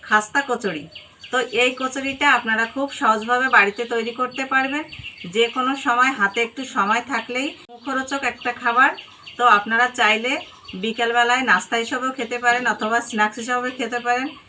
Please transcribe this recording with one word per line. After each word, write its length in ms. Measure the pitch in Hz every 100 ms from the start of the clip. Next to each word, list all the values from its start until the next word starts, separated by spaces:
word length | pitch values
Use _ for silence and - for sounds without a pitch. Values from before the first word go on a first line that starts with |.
খাস্তা 380 | - 208 214 285
কচুরি। 420 | 277 233 196 156 151 - - _ -
তো 80 | 247 233 226
এই 160 | 247
কচুরিটা 540 | 254 262 269 269 269 285
আপনারা 340 | 254 233 220 226
খুব 160 | 269 277
সহজভাবে 560 | - 240 220 220 247 262
বাড়িতে 340 | 240 202 202 233
তৈরি 280 | 233 226
করতে 300 | 233 254 254 269
পারবেন। 380 | 269 262 285 311 - - - 180
যে 120 | 196 233
কোনো 220 | 254 254 277
সময় 340 | - 240 262
হাতে 260 | 262 196 233
একটু 200 | 233 - 254
সময় 360 | 247 202 226 240
থাকলেই 380 | 262 - 247 285 - -
মুখরোচক 520 | 240 254 262 262 277
একটা 280 | 277 - 254
খাবার। 380 | 240 247 233 269 294 - - - -
তো 80 | 240
আপনারা 360 | 208 214 226 247 247
চাইলে 340 | 220 220 240 302 - - - 190
বিকেলবেলায় 640 | 214 226 233 233 240 247 254
নাস্তা 260 | 185 - 233
হিসাবেও 340 | 226 254 262 262
খেতে 220 | 226 247
পারেন 240 | 240 240 247
অথবা 300 | 220 220 233
স্ন্যাক্স 360 | 233 220 214 240
হিসাবেও 380 | 233 247 247 254
খেতে 220 | 233 240
পারেন। 280 | 240 247 277 -